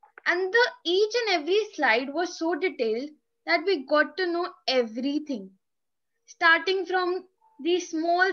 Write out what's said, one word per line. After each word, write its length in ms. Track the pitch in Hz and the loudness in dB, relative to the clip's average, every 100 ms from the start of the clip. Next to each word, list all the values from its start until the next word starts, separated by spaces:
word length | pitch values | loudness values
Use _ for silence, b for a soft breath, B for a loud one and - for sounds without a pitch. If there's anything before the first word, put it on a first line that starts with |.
| _ - - | _ -6 -2
And 240 | 349 381 | -2 2
the, 200 | 453 494 - 330 | 2 2 0 -2
each 260 | 370 427 466 440 | 2 2 0 0
and 160 | 349 | 0
every 160 | 294 403 427 | 2 0 0
slide 400 | - 262 226 269 | 0 2 2 0
was 240 | 285 339 - | -4 -4 -2
so 160 | 330 | -2
detailed 560 | 320 349 277 226 226 294 - _ _ | 0 -2 -2 -2 -2 -6 -14 _ _
that 180 | - 339 349 | -2 -2 0
we 180 | 339 | -2
got 320 | - 302 294 339 | 2 2 2 -2
to 100 | 359 | -2
know 220 | 339 349 - - | -2 -4 -6 -2
everything. 840 | 254 233 226 269 294 302 240 190 _ _ _ _ _ _ _ - | 0 0 -4 -4 -4 -6 -8 -10 _ _ _ _ _ _ _ -20
Starting 600 | - 339 330 359 381 339 | 0 4 4 2 -2 0
from 380 | 370 359 359 - _ _ - | -2 0 -4 -8 _ _ -6
these 280 | 285 359 349 | -2 -2 -2
small 420 | 320 339 349 381 | -4 0 2 2